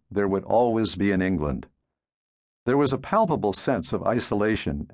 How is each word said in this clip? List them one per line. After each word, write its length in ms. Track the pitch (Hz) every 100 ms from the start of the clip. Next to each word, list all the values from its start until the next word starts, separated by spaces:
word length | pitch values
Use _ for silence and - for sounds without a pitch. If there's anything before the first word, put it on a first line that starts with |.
| -
there 200 | 98 101
would 160 | 95
always 500 | - 110 123 113 104
be 160 | 92 101
an 100 | 95
England. 460 | 92 90 73 65 - _ _ _ _ _ _ _ _ _
There 140 | - 139
was 140 | 143
a 60 | 131
palpable 560 | - 208 208 143 104
sense 380 | - - 117 -
of 140 | 101 85
isolation, 840 | 117 - 104 104 107 - 71 -